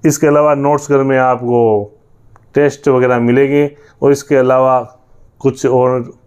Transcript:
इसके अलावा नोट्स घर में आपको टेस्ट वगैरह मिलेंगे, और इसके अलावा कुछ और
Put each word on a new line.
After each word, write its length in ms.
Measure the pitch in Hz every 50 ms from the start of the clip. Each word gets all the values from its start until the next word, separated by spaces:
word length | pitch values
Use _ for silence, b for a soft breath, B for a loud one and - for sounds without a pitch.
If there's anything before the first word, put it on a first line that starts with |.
| _
इसके 240 | 160 143 - - 151
अलावा 280 | 147 147 147 151 147
नोट्स 340 | 139 139 143 147 143 147 -
घर 120 | 143 139 135
में 140 | 135 135 131
आपको 440 | 127 127 127 120 123 120 120 120 117 113 107 104 104 104 _ _ _ _ _ _ _ - - - _ _ _
टेस्ट 320 | 139 147 147 143 - - 147
वगैरह 320 | 135 127 127 127 127 120
मिलेंगे, 500 | 120 120 120 135 139 135 143 143 147 143 143 b b b b b
और 100 | - 139
इसके 240 | 143 139 - - 147 135
अलावा 420 | 127 127 131 127 131 131 131 127 120 - - _ _ _ _ - - - _ _
कुछ 240 | - 135 123 - -
और 480 | 135 127 127 127 127 127 127 123 - - _ _